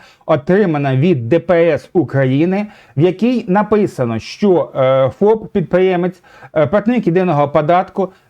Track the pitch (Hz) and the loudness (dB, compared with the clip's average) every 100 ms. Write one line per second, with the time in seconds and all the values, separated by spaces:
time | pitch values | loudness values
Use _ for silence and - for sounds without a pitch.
0 | - _ - 156 - 190 202 147 139 131 | -12 _ -4 -2 0 0 2 0 0 0
1 | 170 156 113 165 - 170 170 143 - 180 | 2 0 0 -2 2 2 2 0 -2 -2
2 | 131 135 131 135 170 190 208 - _ - | 0 0 0 0 0 -2 -6 -12 _ -2
3 | 175 180 233 247 185 180 208 214 196 - | 0 0 -2 -2 0 -2 0 0 0 -2
4 | 120 113 - - 208 170 127 139 131 135 | -4 -4 -8 -2 2 2 0 -2 0 2
5 | 131 - 202 220 214 202 160 180 185 180 | 0 0 0 0 -2 -6 -2 0 0 0
6 | 180 - _ - - 156 147 208 208 247 | -4 -6 _ -20 -8 -2 0 0 0 -2
7 | - 170 180 147 143 151 151 175 190 - | 0 0 0 0 0 0 0 0 -2 -6
8 | 190 - | -8 -8